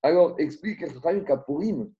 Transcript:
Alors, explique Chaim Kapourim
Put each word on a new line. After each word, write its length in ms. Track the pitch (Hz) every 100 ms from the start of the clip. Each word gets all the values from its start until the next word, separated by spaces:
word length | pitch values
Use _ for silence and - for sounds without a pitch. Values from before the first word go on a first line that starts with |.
Alors, 320 | 143 175 175 -
explique 460 | 147 - 208 214 170 127
Chaim 180 | 160 196
Kapourim 680 | 190 139 - 143 208 170 107 _